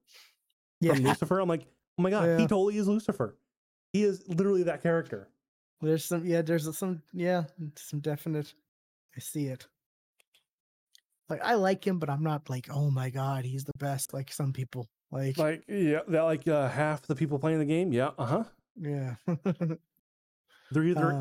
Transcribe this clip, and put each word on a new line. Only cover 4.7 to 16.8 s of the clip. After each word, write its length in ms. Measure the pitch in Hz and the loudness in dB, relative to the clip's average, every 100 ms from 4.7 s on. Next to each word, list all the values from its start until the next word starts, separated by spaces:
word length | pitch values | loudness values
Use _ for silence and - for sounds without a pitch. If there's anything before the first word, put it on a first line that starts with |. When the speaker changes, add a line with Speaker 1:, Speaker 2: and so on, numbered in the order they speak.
| 147 | 0
Speaker 1:
character. 480 | 170 165 - 104 98 _ _ _ _ - | 2 0 0 -10 -12 _ _ _ _ -4
Speaker 2:
There's 240 | 156 160 | 0 0
some, 200 | - 175 | 0 -2
yeah, 180 | 175 170 | 2 2
there's 340 | 160 165 151 160 | 2 0 0 -4
some, 260 | 190 170 - | -4 -6 -8
yeah, 320 | 180 175 180 156 - 151 - | -2 0 0 -2 -8 -12 -12
some 240 | - 147 | -8 -6
definite, 540 | 151 147 165 151 147 - _ _ _ _ _ - | -4 -4 -4 -4 -6 -14 _ _ _ _ _ -16
I 40 | |
see 260 | - 151 139 | -10 -6 -6
it. 220 | 123 - _ _ _ _ _ _ _ _ _ _ _ _ _ _ _ - | -6 -14 _ _ _ _ _ _ _ _ _ _ _ _ _ _ _ -10
Like, 120 | 160 | -4
I 120 | 208 | 0
like 320 | 233 190 190 202 | 2 2 0 0
him, 120 | 180 | -2
but 120 | 147 | -2
I'm 120 | 139 | -2
not 280 | 160 147 - | 0 -2 -4
like, 180 | 127 - | -8 -6
"Oh 200 | 143 147 | -2 0
my 200 | 131 131 | 0 -2
God, 340 | 135 135 135 | -2 -2 -2
he's 200 | 127 135 | -4 -6
the 80 | 139 139 | -8 -6
best," 340 | 139 139 - | -4 -4 -6
like 200 | 135 135 | -8 -8
some 200 | - 139 | -4 -4
people. 360 | 131 127 131 117 _ - | -4 -6 -8 -12 _ -10
Like 260 | 135 135 131 | -4 -4 0
Speaker 1:
Like, 280 | 151 160 - | 0 -2 -4
yeah, 340 | 202 160 151 - | 0 2 2 0
that, 140 | 160 | 2
like, 240 | 165 160 170 | 2 2 2
uh, 220 | 151 131 | 2 2
half 340 | 131 | 0